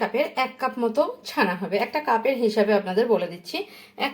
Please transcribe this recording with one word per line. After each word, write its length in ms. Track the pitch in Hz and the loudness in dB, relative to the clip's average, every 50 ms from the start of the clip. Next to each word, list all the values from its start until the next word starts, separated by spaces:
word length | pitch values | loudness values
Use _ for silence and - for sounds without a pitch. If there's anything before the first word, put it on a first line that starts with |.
| 226 | -2
কাপের 240 | - - 240 302 - - 262 262 | -2 0 0 0 0 0 -2 -4
এক 80 | 254 - - | -4 -4 -4
কাপ 140 | 269 254 - 247 233 | -4 -4 -2 0 -2
মতো 180 | 226 214 285 320 392 508 - - - | 0 2 2 0 0 0 -10 -12 -10
ছানা 260 | - 302 214 185 180 180 196 | 0 0 2 2 2 -2 -4
হবে। 140 | 165 185 202 240 | -2 0 -2 -2
একটা 160 | 240 - 302 302 269 | 0 -2 -4 0 2
কাপের 280 | 233 220 220 262 269 233 240 | 0 2 2 0 0 2 2
হিসাবে 280 | 208 214 226 202 208 214 196 | 0 4 2 2 4 4 2
আপনাদের 240 | 190 185 185 208 247 240 214 | 2 0 0 0 2 4 2
বলে 160 | 175 175 165 175 | 2 2 -2 -8
দিচ্ছি, 240 | 175 - - - 339 403 - - - - - _ - - | -10 -14 -8 -8 -8 -8 -8 -12 -20 -20 -20 _ -6 -6
এক 60 | 277 | -6